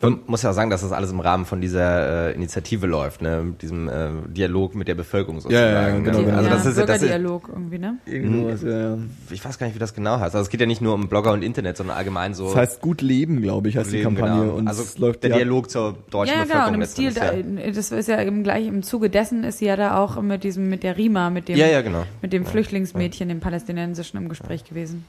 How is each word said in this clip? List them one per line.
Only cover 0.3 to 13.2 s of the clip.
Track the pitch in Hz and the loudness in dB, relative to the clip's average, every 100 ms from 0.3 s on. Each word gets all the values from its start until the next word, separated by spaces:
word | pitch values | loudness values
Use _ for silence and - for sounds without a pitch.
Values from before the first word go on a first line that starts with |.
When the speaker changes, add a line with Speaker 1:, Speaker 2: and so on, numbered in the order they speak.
| 113 | 0
Speaker 1:
ja | 113 | 0
auch | |
sagen, | 95 110 | 2 2
dass | 95 | 0
das | 95 | 0
alles | - 95 | -2 -2
im | 92 | 0
Rahmen | 87 92 90 | 2 2 2
von | 95 | -2
dieser, | 90 90 87 87 69 85 85 | 0 2 4 4 2 0 0
äh, | |
Initiative | - 87 98 80 110 92 | -2 -4 -4 -4 -2 0
läuft, | 80 69 - | 0 -2 -4
ne? | 82 82 85 | -2 -2 -2
Mit | 82 | -6
diesem, | 82 85 80 | -8 -6 -4
äh, | 69 78 78 82 | -2 -4 -4 -6
Dialog | 85 92 92 95 101 | -2 0 2 0 -2
mit | 90 | -4
der | 87 | -4
Bevölkerung | 82 101 92 80 | -2 -2 -2 -4
sozusagen, | - 120 113 | 2 4 6
Speaker 2:
Ja, | 104 | 4
ja, | 101 | 2
ja, | 101 | 2
Speaker 1:
ne? | |
Speaker 2:
genau, | 104 107 | 2 2
genau. | 104 104 | 4 4
Speaker 1:
Also | 104 | 4
Speaker 3:
Ja, | - | 4
Speaker 1:
das | 135 | 4
ist | 117 | 4
ja, | - | 4
das | - | 4
ist | |
Speaker 3:
Bürgerdialog | 143 175 175 175 - | 4 2 -2 -4 -8
irgendwie, | - 175 175 | -10 -8 -6
ne? | 190 247 - | -6 -8 -6
Speaker 2:
Irgendwie | 131 107 113 | -4 0 0
Speaker 1:
Hm. | |
Speaker 2:
sowas, | 113 107 | 0 -2
ja, | - 113 110 | -2 -2 -2
ja. | 113 113 131 - | -4 -8 -12 -14
Speaker 1:
Ich | 95 131 | -12 -10
weiß | 127 | -6
gar | 120 | -6
nicht, | 110 | -6
wie | |
das | 110 | -8
genau | 107 104 113 | -4 -2 0
heißt. | 101 104 | 0 0
Also | |
es | 98 | 0
geht | 113 | 2
ja | 117 | 2
nicht | 110 | 2
nur | 113 | 2
um | 104 95 | 0 2
Blogger | 104 107 | 2 4
und | 104 92 | 2 0
Internet, | 120 95 90 | -4 -4 -4
sondern | 92 - | -6 -4
allgemein | 98 92 92 | -4 -4 -4
so | 92 95 | -4 0
Speaker 2:
Das | 120 | 2
heißt | 123 - | 2 0
Gut | 165 165 | -4 0
Leben, | 135 131 | 2 2